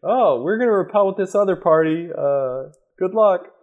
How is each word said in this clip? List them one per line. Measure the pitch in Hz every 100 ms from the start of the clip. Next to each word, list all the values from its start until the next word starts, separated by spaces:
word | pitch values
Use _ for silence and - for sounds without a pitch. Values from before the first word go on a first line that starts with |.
Oh, | - 247 208 127
we're | 139 220
gonna | 247
repel | 202 175 208 196
with | 190
this | 190
other | 202 202
party. | 175 175 160 160 160 170
Uh, | - 143 139 131 127 131 _ _ _
good | 185
luck. | 214 208 180 - _